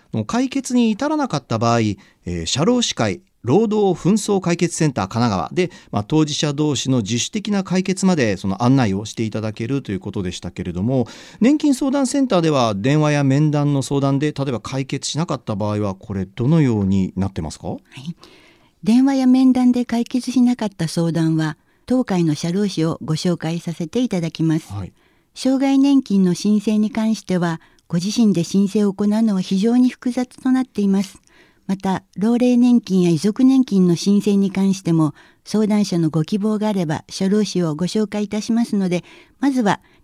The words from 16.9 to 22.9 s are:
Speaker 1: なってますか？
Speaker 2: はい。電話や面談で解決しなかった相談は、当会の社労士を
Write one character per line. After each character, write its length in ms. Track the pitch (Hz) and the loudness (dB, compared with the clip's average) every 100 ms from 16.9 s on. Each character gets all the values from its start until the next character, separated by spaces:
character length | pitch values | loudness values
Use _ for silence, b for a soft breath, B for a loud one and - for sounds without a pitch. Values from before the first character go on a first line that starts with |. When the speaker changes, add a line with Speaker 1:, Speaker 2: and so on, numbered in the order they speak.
| 98 95 92 | 2 0 -2
Speaker 1:
な 100 | 95 | -4
っ 60 | |
て 80 | - | -4
ま 100 | 78 | -10
す 80 | - | -10
か？ 80 | - | -10
Speaker 2:
は 100 | 269 | -10
い。 380 | _ 131 143 - b b b b b b | _ -16 -14 -14 b b b b b b
電 220 | 214 240 | 2 4
話 120 | 269 269 | 4 4
や 120 | 254 | 4
面 240 | 254 262 | 6 6
談 220 | 254 247 | 4 4
で 100 | 247 | 2
解 220 | 240 233 240 | 0 -2 -2
決 260 | 247 247 | -4 -2
し 80 | 247 | 2
な 160 | 247 247 | 2 2
か 120 | 214 | -4
っ 20 | |
た 180 | - 165 | -4 -4
相 240 | 170 170 | 0 0
談 240 | 160 160 160 | 0 0 0
は、 220 | 156 - _ _ - | -2 -6 _ _ -2
当 200 | 254 240 | -2 0
会 180 | 185 | 0
の 120 | 165 151 | 0 0
社 180 | 170 | -2
労 160 | 185 208 | -2 -2
士 160 | 165 | 0
を 120 | 160 | -2